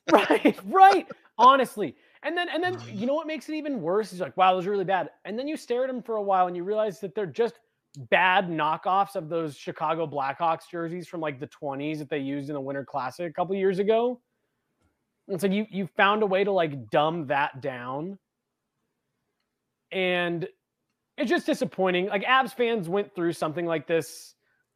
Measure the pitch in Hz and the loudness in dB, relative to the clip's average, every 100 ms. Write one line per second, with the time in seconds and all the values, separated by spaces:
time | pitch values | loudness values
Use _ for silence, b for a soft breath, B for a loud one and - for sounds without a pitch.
0 | - 339 392 370 294 - 190 359 381 392 | 2 4 4 2 2 0 0 8 8 8
1 | - B B - 240 269 247 - 175 - | 0 B B 4 6 8 4 -2 -8 -8
2 | b b 277 339 349 294 359 359 - 208 | b b -6 -4 -2 -2 -2 -4 -8 -6
3 | 240 294 311 311 - 311 294 262 160 196 | -2 -2 -2 -8 -6 -8 -4 -4 0 -2
4 | 208 180 170 - 185 185 180 208 180 190 | -2 -6 -6 2 4 4 0 -2 0 -2
5 | 151 - 165 214 277 311 - 240 262 254 | -2 -10 -10 -8 -6 -6 -4 -4 -2 -6
6 | 208 220 202 190 180 180 175 214 214 170 | -6 -4 2 2 2 0 -4 -2 -2 -4
7 | 196 - 196 131 233 - _ _ _ - | -10 -6 -6 -2 -2 -2 _ _ _ -16
8 | 123 185 180 185 185 160 151 160 202 190 | 2 4 6 4 2 0 0 0 0 2
9 | 196 196 156 165 160 131 - 156 156 165 | 2 -2 -4 -4 -4 -6 -10 -4 -2 -2
10 | 165 143 135 139 170 165 - 175 170 175 | -2 -4 -4 -2 0 -2 -4 -8 -8 -8
11 | 165 175 156 135 135 - 147 135 147 156 | -10 -6 -6 -6 -12 -10 -8 -6 -6 -6
12 | 147 156 135 143 139 147 135 139 131 143 | -6 -6 -4 -6 -6 -8 -6 -8 -6 -6
13 | 127 - 175 147 175 196 190 185 202 220 | -6 -6 -8 -4 -4 0 0 0 2 2
14 | 240 240 _ _ _ _ _ _ _ _ | 2 -4 _ _ _ _ _ _ _ _
15 | _ _ - 190 196 196 214 185 190 - | _ _ -8 -2 0 0 -2 -6 -6 2
16 | 202 208 214 190 202 196 165 143 110 156 | 4 4 2 2 2 2 0 -2 0 2
17 | 151 170 139 139 147 135 135 127 123 135 | 2 0 -2 0 0 -2 -8 -6 -6 -6
18 | 170 196 _ _ _ _ _ _ _ _ | -8 -10 _ _ _ _ _ _ _ _
19 | _ _ _ _ _ _ _ _ - 190 | _ _ _ _ _ _ _ _ -10 -2
20 | 185 180 175 170 180 - _ _ _ _ | 0 0 0 -2 -6 -10 _ _ _ _
21 | _ - 269 339 - 285 214 - 185 180 | _ -4 0 0 0 -2 -2 0 2 2
22 | 190 247 196 262 247 - 240 233 165 190 | 0 -2 2 2 2 0 -2 0 -2 -4
23 | 202 - 170 165 165 151 170 165 139 165 | -4 -2 -2 -2 -4 -2 -2 -2 0 -2
24 | 156 - - _ _ _ _ | -2 -10 -20 _ _ _ _